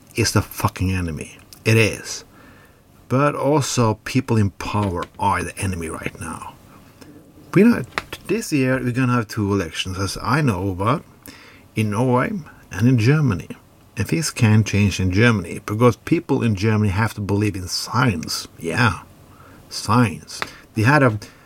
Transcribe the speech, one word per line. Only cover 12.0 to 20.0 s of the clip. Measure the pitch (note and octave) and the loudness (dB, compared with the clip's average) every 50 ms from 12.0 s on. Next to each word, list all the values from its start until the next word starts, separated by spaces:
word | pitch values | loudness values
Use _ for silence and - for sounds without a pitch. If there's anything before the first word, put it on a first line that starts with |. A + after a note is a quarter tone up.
| B2+ C3 B2 B2 C#3 - G#3+ F#3+ D3 - - - - - | 2 2 2 2 0 0 -4 -8 -10 -12 -18 -20 -20 -12
and | - F2+ G#2 | -4 2 2
in | B2+ C3 A#2 | 4 4 4
Germany. | G#2 B2 D3 D#3+ D3+ B2 F#2+ D#2+ - - - - - _ _ _ - - - | 4 4 4 4 2 2 0 -2 -6 -10 -16 -18 -20 _ _ _ -20 -14 -6
And | - G2+ | -6 -2
things | - - E2 - - | -2 -2 -2 -2 -4
can | - - A#2 G#2+ G#2+ A2 G#2 | 0 2 4 6 6 6 4
change | - - G2 G#2 G2 F2+ - | 4 2 2 2 2 2 0
in | F#2 F#2 | -2 0
Germany, | F2+ G2+ A#2 B2 A2+ G2+ E2+ E2+ - - - | 2 4 4 4 4 2 -2 -6 -10 -12 -8
because | - G#2 A2 B2 B2 A2+ | -6 0 4 4 4 2
people | - - - D#3+ F3 - - C#3 B2 A2+ | 2 0 0 0 0 0 0 -2 0 2
in | A#2+ G#2+ | 0 0
Germany | F#2 G#2 A2+ A2 G#2 G#2+ G#2 | 0 0 2 2 2 2 2
have | F2 G2+ A2+ G#2+ - | 2 0 -2 -2 -2
to | G#2+ | -6
believe | G2+ F#2 G2+ G2+ G#2+ G#2 F#2 | -4 -2 0 0 0 -2 -2
in | F#2+ F2+ | -4 -8
science. | E2+ - - - - - A#2 C#3 B2 F#2 D#2+ - - - - - - - - | -6 -6 -6 -6 -4 -2 0 0 0 0 -2 -4 -8 -8 -8 -10 -12 -14 -10
Yeah, | D#2+ E2 D#2+ A2 B2 A#2 - - - - - - - - - - - - - - - - | -8 -4 0 2 2 2 0 -2 -10 -18 -20 -20 -20 -20 -20 -20 -20 -20 -20 -20 -20 -14
science. | - - - - G#2+ B2 | -12 -8 -2 0 2 2